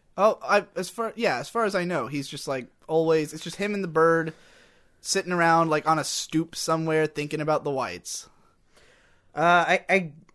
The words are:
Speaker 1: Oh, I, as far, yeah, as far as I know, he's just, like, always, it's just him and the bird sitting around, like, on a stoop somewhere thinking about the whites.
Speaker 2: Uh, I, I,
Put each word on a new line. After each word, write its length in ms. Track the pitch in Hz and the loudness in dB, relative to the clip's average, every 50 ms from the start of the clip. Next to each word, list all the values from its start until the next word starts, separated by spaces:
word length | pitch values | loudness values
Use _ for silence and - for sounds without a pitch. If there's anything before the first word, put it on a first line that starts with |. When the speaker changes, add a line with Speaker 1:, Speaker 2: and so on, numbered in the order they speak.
| _ _ _ - | _ _ _ 2
Speaker 1:
Oh, 200 | 196 220 175 - - | 2 2 2 0 0
I, 220 | - 196 208 - - _ | 2 2 2 2 0 _
as 140 | 175 185 - | -8 -8 -8
far, 240 | - - 226 220 - | -6 -6 -6 -6 -4
yeah, 220 | 220 233 190 131 - | -2 0 0 0 0
as 100 | - - | -4 -4
far 140 | - 233 226 | -2 -2 -2
as 120 | 202 190 | 0 0
I 100 | 185 175 | -2 -2
know, 220 | 175 180 165 165 160 | -2 -2 -4 -4 -4
he's 200 | 147 143 135 - | -6 -8 -8 -8
just, 180 | - 139 - | -10 -12 -8
like, 220 | 151 139 131 123 - _ _ _ - | -6 -6 -6 -6 -10 _ _ _ -2
always, 440 | 160 165 165 160 160 160 151 147 | 0 2 4 4 2 2 2 -2
it's 120 | 156 160 - | -6 -10 -12
just 120 | 175 - | -12 -8
him 180 | - 202 208 208 | -6 -6 -4 -4
and 80 | 202 190 | -4 -6
the 40 | 170 | -2
bird 460 | 156 160 160 165 165 165 160 160 - - _ _ - - _ _ _ _ _ _ _ _ | 2 4 4 4 4 2 0 -4 -8 -12 _ _ -20 -20 _ _ _ _ _ _ _ _
sitting 320 | - - - 190 - 180 | -8 -4 -4 -2 -2 -2
around, 380 | 180 175 170 165 165 165 165 165 | 0 2 4 4 6 4 4 4
like, 180 | 156 151 - 160 | 2 0 2 2
on 100 | 160 156 | 0 0
a 60 | 139 | 0
stoop 540 | - - - - - - 156 165 165 - - | -2 -6 -6 -6 -4 -2 -2 -2 -2 -6 -8
somewhere 500 | - - 160 160 160 160 156 156 156 151 | -4 -2 -2 -2 0 0 2 2 0 0
thinking 320 | - 147 147 147 151 151 | -2 -6 -6 -6 -4 -4
about 240 | 151 156 156 143 - | -2 0 0 0 0
the 80 | 143 | -2
whites. 560 | 143 135 120 98 87 - - - - - - - _ _ _ _ _ _ _ _ _ _ _ _ _ _ _ _ _ _ _ _ _ | -4 -2 -4 -4 -6 -10 -12 -12 -12 -12 -14 -16 _ _ _ _ _ _ _ _ _ _ _ _ _ _ _ _ _ _ _ _ _
Speaker 2:
Uh, 60 | 147 | 0
I, 460 | 160 170 175 175 160 151 180 185 - - | 4 4 6 4 4 4 2 0 2 0
I, 220 | 180 196 175 151 143 - - _ _ | 0 0 0 -2 -8 -16 -20 _ _